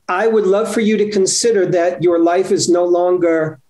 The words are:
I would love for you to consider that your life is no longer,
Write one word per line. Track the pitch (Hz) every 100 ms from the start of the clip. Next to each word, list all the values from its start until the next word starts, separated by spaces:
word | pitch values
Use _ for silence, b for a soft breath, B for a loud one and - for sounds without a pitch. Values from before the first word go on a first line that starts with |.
| -
I | 180 226
would | 220 185
love | 196 214
for | 240
you | 214 208
to | 208
consider | 208 190 - 240 202 175
that | 175 175 175
your | 175 170
life | 165 180 190
is | 185 180
no | 175 175
longer, | 175 180 180 170 165 156 -